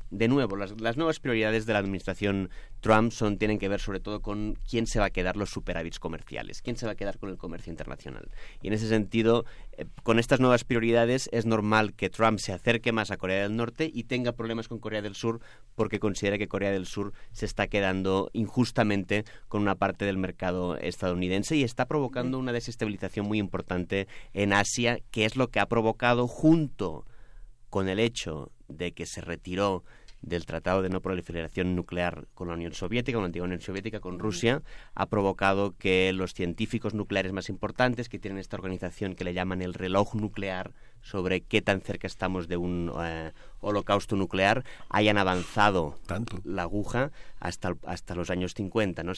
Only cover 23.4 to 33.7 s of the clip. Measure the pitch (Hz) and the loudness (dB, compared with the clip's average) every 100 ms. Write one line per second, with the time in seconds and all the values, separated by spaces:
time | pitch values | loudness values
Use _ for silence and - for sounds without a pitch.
23.4 | 98 92 - 90 87 98 98 - - 95 | 0 -2 -2 -2 0 -2 -2 -8 -8 0
24.4 | 101 101 101 - 117 120 - - 110 131 | 4 4 4 2 0 0 -4 2 2 2
25.4 | 123 110 101 117 110 110 123 120 120 - | 0 2 2 4 4 4 4 4 2 4
26.4 | 156 165 143 - 95 76 - - - - | 6 8 4 -2 -4 -6 -10 -14 -16 -16
27.4 | - - - 101 95 98 117 - - 76 | -16 -18 -4 0 0 2 0 0 -6 -8
28.4 | 52 - - 73 87 - 82 - 85 82 | -10 -16 -16 -8 -8 -6 -10 -8 -8 -8
29.4 | - 90 101 90 - - - - - 87 | -4 0 0 0 -6 -20 -20 -14 -6 -4
30.4 | - 80 90 95 92 92 95 92 - 85 | -4 -4 2 2 2 -2 -2 -4 -4 -6
31.4 | 80 - 90 90 85 87 87 82 - - | -4 0 0 0 -2 -2 -2 -2 -12 -10
32.4 | 87 85 85 - 92 113 123 117 92 85 | -6 -6 -6 -6 -4 -2 -2 -2 -2 -2
33.4 | 90 90 - | -4 -4 -6